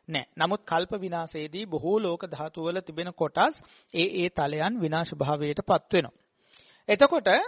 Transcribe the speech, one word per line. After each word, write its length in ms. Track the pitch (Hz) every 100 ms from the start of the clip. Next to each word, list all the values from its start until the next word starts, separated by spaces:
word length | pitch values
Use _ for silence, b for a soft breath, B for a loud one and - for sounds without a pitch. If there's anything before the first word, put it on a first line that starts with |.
| b
නැහැ. 240 | 147 -
නමුත් 280 | - 170 208
කල්ප 280 | - 165 180 208
විනාශයේදී 680 | 185 170 165 156 151 175 214
බොහෝ 320 | 156 156 214
ලෝක 220 | 190 170 170
ධාතු 340 | 147 156 -
වල 180 | 165 180
තිබෙන 300 | 180 156 180
කොටස් 440 | - 156 160 262 - b b b
ඒ 140 | 170 185 185
ඒ 140 | 175
තලයන් 440 | - 143 151 175 240
විනාශ 360 | 160 156 165
භාවයට 460 | 151 143 147 147 147
පත් 300 | - 175 -
වෙනවා. 320 | 185 131 - _ _ b b b b b
එතකොට 380 | - 277 330 196 240